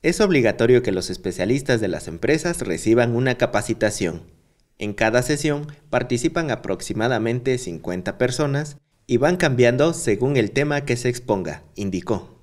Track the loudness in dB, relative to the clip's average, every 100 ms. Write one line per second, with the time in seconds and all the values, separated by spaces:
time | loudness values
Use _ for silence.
0 | 0 2 4 4 4 4 6 6 4 -2
1 | -4 -6 -6 -4 0 0 2 0 0 -4
2 | -8 -4 0 0 0 -4 -4 -2 2 4
3 | 4 2 0 0 0 0 -2 -2 -2 0
4 | -4 -6 -14 _ _ _ _ _ -8 0
5 | 2 2 0 -2 -2 -4 -6 -16 _ -4
6 | -2 -2 -2 -2 -4 -4 -4 -6 -6 -2
7 | 0 0 -2 -2 -2 -4 -4 -10 -6 -6
8 | -6 -2 -2 0 -2 -2 -6 -12 _ _
9 | -2 2 2 2 2 4 4 4 2 2
10 | -2 0 2 2 2 0 0 -2 -2 -2
11 | -2 -4 -2 -2 -2 -10 -14 -8 -4 -4
12 | -2 -4 -4 -20